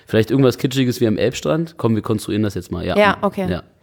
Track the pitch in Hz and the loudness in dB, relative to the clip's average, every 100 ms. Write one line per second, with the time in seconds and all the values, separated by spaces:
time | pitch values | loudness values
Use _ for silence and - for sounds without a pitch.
0 | - 110 110 135 131 - 135 131 123 113 | -2 0 2 4 4 2 -2 0 0 2
1 | 113 104 113 - 147 156 165 - 117 107 | 0 2 0 0 -2 -2 -4 -2 0 0
2 | - 110 - 104 104 92 - 87 87 190 | 0 -2 -2 -2 -2 -4 -6 -6 -2 2
3 | - - 202 196 180 175 - _ | 2 2 -2 -2 -4 -6 -8 _